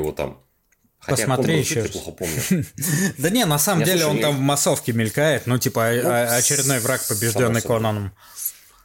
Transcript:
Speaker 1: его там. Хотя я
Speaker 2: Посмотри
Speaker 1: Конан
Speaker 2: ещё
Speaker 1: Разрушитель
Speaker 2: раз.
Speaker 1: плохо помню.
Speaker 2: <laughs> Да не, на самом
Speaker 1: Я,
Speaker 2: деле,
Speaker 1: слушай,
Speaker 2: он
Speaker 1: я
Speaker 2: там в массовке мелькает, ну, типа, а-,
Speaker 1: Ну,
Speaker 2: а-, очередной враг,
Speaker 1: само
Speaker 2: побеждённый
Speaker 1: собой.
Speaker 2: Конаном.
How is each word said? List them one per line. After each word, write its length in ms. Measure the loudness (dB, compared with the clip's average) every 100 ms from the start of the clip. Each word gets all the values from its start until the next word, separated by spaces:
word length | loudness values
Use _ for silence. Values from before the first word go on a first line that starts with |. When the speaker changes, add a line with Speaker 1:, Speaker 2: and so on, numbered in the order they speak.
Speaker 1:
его 120 | -2
там. 280 | -4 -6 -8 _ _ _ _ _ _
Хотя 220 | -4 -2
я 60 | 0
Speaker 2:
Посмотри 240 | 0 2
Speaker 1:
Конан 80 | 0
Speaker 2:
ещё 140 | 0 -2
Speaker 1:
Разрушитель 180 | -4 -6
Speaker 2:
раз. 60 |
Speaker 1:
плохо 140 | -10 -8 -6 -4 -2
помню. 140 | -2 -2 -6 -2 0 0
Speaker 2:
<laughs> 40 | -2
Да 120 | 0
не, 160 | 2 2
на 120 | 2
самом 220 | 2 2
Speaker 1:
Я, 60 | 2
Speaker 2:
деле, 120 | 2
Speaker 1:
слушай, 100 | 2
Speaker 2:
он 60 | 2
Speaker 1:
я 40 |
Speaker 2:
там 120 | 0 2
в 40 |
массовке 520 | 2 2 2 0 0
мелькает, 540 | 0 0 2 2 2 0
ну, 100 | 0
типа, 300 | 0 0 2
а-, 140 | 2
Speaker 1:
Ну, 60 | 2
Speaker 2:
а-, 260 | 2 2 2
очередной 440 | 2 0 0 0
враг, 200 | 0 -2
Speaker 1:
само 180 | -2 -2
Speaker 2:
побеждённый 420 | 0 2 2 2
Speaker 1:
собой. 140 | 0 0
Speaker 2:
Конаном. 340 | 0 -2 -6 -10 -18 -12 -12 -12 -20 -20